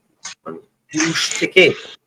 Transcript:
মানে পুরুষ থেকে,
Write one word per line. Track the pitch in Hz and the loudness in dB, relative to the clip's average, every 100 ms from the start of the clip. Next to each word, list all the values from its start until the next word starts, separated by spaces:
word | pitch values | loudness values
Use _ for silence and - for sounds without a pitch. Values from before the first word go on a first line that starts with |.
| _ _ - - | _ _ -16 -16
মানে | 82 82 - _ _ | -14 -16 -18 _ _
পুরুষ | - 165 160 - - | -2 -2 -2 -4 -4
থেকে, | 165 185 160 - - - | 0 4 4 4 -8 -20